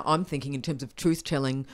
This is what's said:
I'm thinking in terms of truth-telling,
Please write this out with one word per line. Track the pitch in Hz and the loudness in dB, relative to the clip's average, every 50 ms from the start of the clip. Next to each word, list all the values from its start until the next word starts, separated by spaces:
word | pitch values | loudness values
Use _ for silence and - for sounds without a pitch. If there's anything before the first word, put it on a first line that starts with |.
| - | 4
I'm | 139 156 160 180 | 4 4 4 2
thinking | - 156 139 131 139 139 | 0 -4 -4 -4 -4 -6
in | 131 | -4
terms | - 160 151 123 | -4 -4 -4 -4
of | 135 120 - | -6 -10 -8
truth-telling, | - - 170 165 160 - - 170 143 135 131 131 135 131 - | 0 2 2 2 2 0 0 0 2 2 2 0 -2 -4 -6